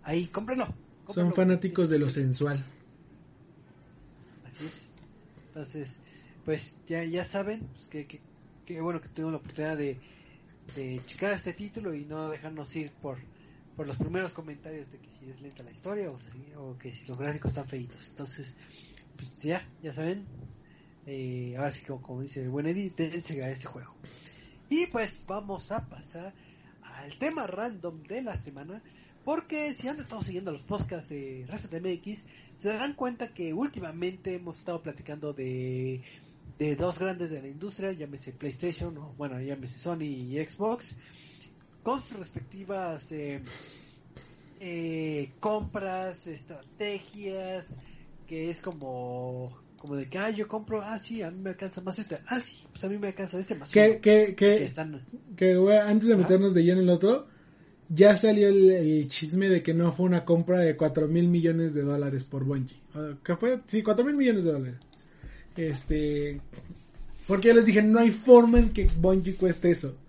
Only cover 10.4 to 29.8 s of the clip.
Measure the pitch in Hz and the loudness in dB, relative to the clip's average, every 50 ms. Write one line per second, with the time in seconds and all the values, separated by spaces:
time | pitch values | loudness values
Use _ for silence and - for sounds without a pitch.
10.4 | _ - - _ - - - 143 135 127 127 123 127 - - - 190 202 202 185 | _ -20 -20 _ -20 -16 -14 -12 -10 -8 -10 -10 -12 -14 -10 -6 -4 -4 -4 -4
11.4 | - 185 165 - 202 202 - 226 208 185 156 147 147 147 151 156 156 156 156 147 | -6 -10 -10 -10 -14 -14 -12 -10 -8 -8 -8 -8 -10 -10 -10 -10 -8 -8 -10 -10
12.4 | 147 156 160 156 143 127 - 160 151 143 - - - 143 131 127 - - - _ | -12 -14 -12 -12 -14 -10 -10 -10 -10 -10 -14 -14 -12 -12 -12 -12 -16 -20 -20 _
13.4 | - - - - - - - - 151 139 131 - 160 160 170 185 190 170 - - | -20 -20 -20 -20 -20 -20 -14 -12 -10 -10 -10 -10 -10 -8 -6 -6 -6 -6 -10 -14
14.4 | 160 156 147 143 - 156 156 151 139 127 135 127 - - - - 131 131 131 131 | -16 -16 -18 -16 -16 -16 -16 -16 -16 -18 -20 -20 -20 -20 -20 -20 -20 -20 -20 -18
15.4 | 139 139 127 - 127 117 110 107 - 185 208 208 196 165 131 127 120 117 117 127 | -20 -20 -20 -20 -20 -20 -20 -16 -12 -10 -8 -8 -8 -8 -10 -14 -18 -20 -20 -20
16.4 | 135 147 147 147 139 131 127 127 - 127 113 - - - 127 127 139 147 147 151 | -20 -20 -18 -16 -16 -16 -16 -14 -16 -16 -16 -16 -14 -14 -12 -8 -8 -8 -8 -6
17.4 | - 131 127 143 139 131 139 131 120 123 - - - - - - 139 127 - - | -6 -6 -6 -6 -10 -10 -12 -12 -12 -14 -16 -20 -20 -20 -16 -16 -16 -16 -14 -16
18.4 | - - - - - - - - - - - - - - - - - - - - | -16 -18 -18 -20 -20 -20 -20 -20 -20 -20 -20 -20 -20 -20 -20 -18 -18 -18 -18 -10
19.4 | - 151 170 185 - - - _ - 156 131 147 156 165 190 208 196 - - - | -6 -6 -6 -6 -8 -14 -20 _ -16 -14 -10 -6 -6 -6 -6 -6 -10 -16 -18 -18
20.4 | - - - - - _ - _ _ _ _ _ _ 143 139 135 131 127 123 123 | -18 -20 -20 -20 -20 _ -20 _ _ _ _ _ _ -14 -12 -10 -8 -8 -8 -8
21.4 | 123 123 123 127 139 143 139 - - - 135 127 131 - 127 127 135 131 - 139 | -10 -10 -8 -6 -6 -6 -6 -8 -12 -12 -14 -14 -12 -14 -12 -12 -12 -12 -10 -10
22.4 | 127 127 131 143 147 160 175 196 202 185 - - 165 156 165 175 165 - 156 135 | -8 -6 -6 -4 -4 -4 -4 -4 -6 -8 -6 -6 -6 -6 -6 -10 -10 -10 -10 -8
23.4 | 127 131 135 131 127 - - 123 127 - - - - - - - - - - - | -8 -8 -10 -10 -14 -16 -16 -16 -20 -20 -20 -20 -20 -20 -20 -20 -20 -20 -20 -20
24.4 | - - - - - - 285 320 359 - - 233 220 196 - - - - 190 208 | -20 -20 -20 -20 -8 -4 -2 -2 -2 -2 -2 -6 -6 -6 -8 -16 -12 -10 -10 -10
25.4 | 202 202 196 175 - - 202 226 127 - 135 131 - - - 170 175 196 196 - | -8 -8 -10 -10 -8 -8 -8 -8 -8 -10 -18 -20 -20 -18 -16 -16 -16 -16 -18 -20
26.4 | - - - _ _ - - _ - - - 127 139 143 143 - 262 311 320 320 | -20 -20 -20 _ _ -20 -20 _ -20 -20 -20 -18 -18 -18 -10 -6 -6 -6 -4 -6
27.4 | 240 185 185 190 226 247 220 180 160 175 160 160 147 - 196 247 262 226 175 - | -8 -8 -8 -8 -8 -8 -10 -10 -12 -12 -12 -12 -14 -12 -10 -10 -8 -8 -10 -10
28.4 | - 147 139 135 143 160 190 220 _ - - - - _ _ _ _ 262 302 330 | -12 -12 -16 -16 -16 -16 -16 -18 _ -20 -20 -20 -20 _ _ _ _ -4 -4 -4
29.4 | - _ 311 302 302 294 262 - | -4 _ -8 -6 -6 -6 -8 -8